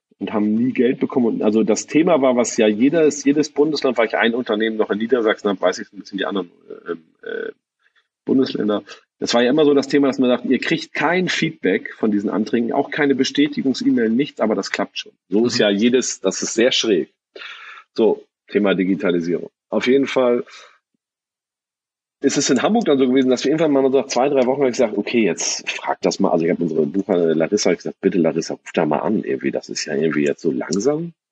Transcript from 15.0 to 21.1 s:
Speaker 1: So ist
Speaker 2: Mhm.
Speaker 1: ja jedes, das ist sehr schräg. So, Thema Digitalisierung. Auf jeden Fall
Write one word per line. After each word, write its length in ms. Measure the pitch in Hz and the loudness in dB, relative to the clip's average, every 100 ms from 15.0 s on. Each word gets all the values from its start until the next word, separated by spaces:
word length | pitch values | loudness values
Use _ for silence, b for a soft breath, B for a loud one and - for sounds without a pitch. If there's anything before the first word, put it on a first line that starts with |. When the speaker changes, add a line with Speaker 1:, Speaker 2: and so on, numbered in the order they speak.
| - _ _ | -14 _ _
Speaker 1:
So 160 | 98 120 | 0 2
ist 100 | 120 | 2
Speaker 2:
Mhm. 60 | |
Speaker 1:
ja 80 | 107 | 2
jedes, 520 | 101 120 127 120 - | 2 2 2 0 -4
das 200 | 95 - | -4 -4
ist 120 | 101 | -4
sehr 180 | - 123 | 0 2
schräg. 380 | - 120 90 - _ _ B B B B B B | 2 2 0 -2 _ _ B B B B B B
So, 300 | - 107 104 - _ _ | 0 2 0 -6 _ _
Thema 260 | 101 101 92 | 0 2 2
Digitalisierung. 720 | 92 90 92 87 85 82 - - _ | 0 0 0 -2 -2 -4 -6 -18 _
Auf 180 | - 123 | -4 2
jeden 200 | 139 131 | 2 2
Fall 380 | 131 123 123 B B B B _ _ _ | 0 2 0 B B B B _ _ _